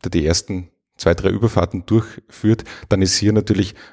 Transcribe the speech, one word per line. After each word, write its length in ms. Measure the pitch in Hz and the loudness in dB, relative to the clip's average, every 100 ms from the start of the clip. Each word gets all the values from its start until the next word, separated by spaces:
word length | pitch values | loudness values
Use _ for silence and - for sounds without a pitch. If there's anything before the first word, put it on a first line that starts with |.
da 60 | 95 | -4
die 160 | 87 | 0
ersten 460 | 78 85 - 92 87 _ _ - | 0 0 -4 -10 -10 _ _ -2
zwei, 180 | - | 0
drei 140 | 87 95 | 2 0
Überfahrten 580 | 101 110 104 87 92 - | 0 0 0 -2 -4 0
durchführt, 800 | 110 110 - _ - 107 113 - - - | 0 0 -14 _ -2 0 0 -2 -12 -2
dann 140 | 98 | 0
ist 120 | 95 - | 2 2
hier 160 | 104 | 2
natürlich, 440 | 107 101 95 95 - - | 2 2 0 -2 -6 -16